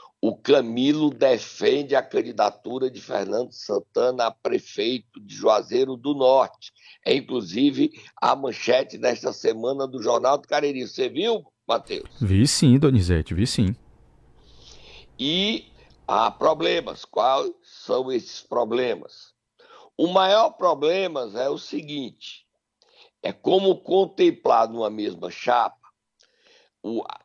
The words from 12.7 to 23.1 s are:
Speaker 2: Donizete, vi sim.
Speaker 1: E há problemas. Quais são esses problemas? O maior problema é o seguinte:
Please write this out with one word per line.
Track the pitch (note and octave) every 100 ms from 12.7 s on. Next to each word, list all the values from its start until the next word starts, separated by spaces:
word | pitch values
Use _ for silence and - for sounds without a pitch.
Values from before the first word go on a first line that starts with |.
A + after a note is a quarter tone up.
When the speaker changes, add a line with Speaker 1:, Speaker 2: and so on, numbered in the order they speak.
| B2+
Speaker 2:
Donizete, | D3 B2+ F2 E2+ D#2
vi | E2 A#2
sim. | - F#2+ A2 _ _ _ _ _ _ _ - - - - - - -
Speaker 1:
E | C3+ F3 G3+ A3+ - - - _ -
há | G#2+ A2
problemas. | - D#3 D#3 E3+ F3 A#2 -
Quais | - - A#2+ C3+ - -
são | _ - - A#2+ C3
esses | B2 A2+ -
problemas? | - A#2+ A2+ A#2+ B2 D2 - - - _ _ _ _ - - -
O | E3
maior | F#3 F#3+ G#3 A3+
problema | - F#3 D3 D3 F#3 F#3 D3 A#2
é | G#2 C3+
o | D3
seguinte: | - - D3+ D3 A#2+ - - - _ _ _ _ _ _ _